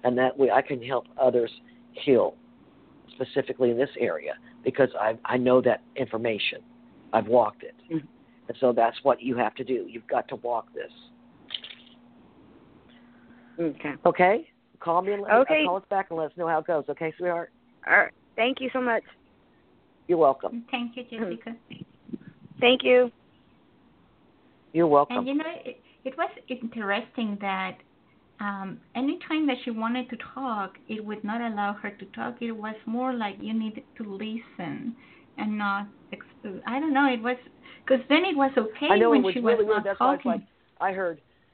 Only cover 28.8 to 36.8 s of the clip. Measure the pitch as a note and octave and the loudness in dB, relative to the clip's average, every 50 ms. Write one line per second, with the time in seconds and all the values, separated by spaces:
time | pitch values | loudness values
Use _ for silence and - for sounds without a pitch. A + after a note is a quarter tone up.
28.8 | - _ - A#3 C4+ C#4+ F4 F4 - - D#4+ D#4 D#4 C#4 B3+ C4 - B3 A3+ A3 | -16 _ -6 -4 -4 -2 -4 -6 -6 -4 -2 0 0 0 -2 -2 -4 -6 -6 -4
29.8 | A3 A3+ A#3+ B3+ B3 B3+ A#3+ - - - - C4 C4+ B3+ A3 G#3 F#3+ F#3 - - | -4 -2 -2 -4 -4 -6 -10 -12 -12 -14 -12 -8 -6 -6 -4 -4 -6 -8 -10 -16
30.8 | - - G#3+ G#3+ G#3 G#3 G#3+ G#3+ G#3 G#3 A3 A#3 A#3+ A#3 G#3+ G3+ G3+ G3+ G3+ G#3 | -14 -10 -10 -10 -8 -8 -8 -8 -6 -6 -6 -4 -4 -4 -4 -2 -2 -4 -4 -6
31.8 | - G3+ G3+ - G3 F#3+ - A3+ A#3 A#3+ A#3+ - A#3 A#3 A3+ G#3+ G#3 A3 A3 A3 | -10 -12 -12 -12 -18 -16 -12 -10 -8 -8 -8 -8 -8 -8 -8 -8 -10 -10 -12 -10
32.8 | - A3+ A3+ B3 B3+ C4 B3 A#3 G#3+ G3+ G3 G#3 G3+ G#3+ A3 A3+ A3 G#3+ G#3+ - | -8 -6 -4 -2 -2 -2 -2 -4 -4 -6 -8 -8 -8 -4 -4 -2 -2 -4 -6 -10
33.8 | - _ _ - A3 G3+ G3 G3 A3 G#3+ A3 A3+ - - - - F3 D3 C#3+ - | -14 _ _ -12 -10 -10 -8 -8 -8 -8 -8 -10 -12 -14 -12 -10 -10 -8 -8 -8
34.8 | - A#3 A#3 - - - - - - _ _ - G#3+ G#3+ G#3+ G#3+ G#3 G3+ G3 G3+ | -8 -10 -10 -10 -16 -20 -20 -20 -20 _ _ -8 -6 -4 -4 -2 -2 -2 -2 -4
35.8 | G3+ G3+ - - - _ G3+ - - - - - - G#3 F#3 - - G#3+ A#3+ C#4 | -6 -8 -14 -20 -18 _ -16 -16 -16 -20 -20 -16 -14 -14 -12 -10 -8 -6 -4 -2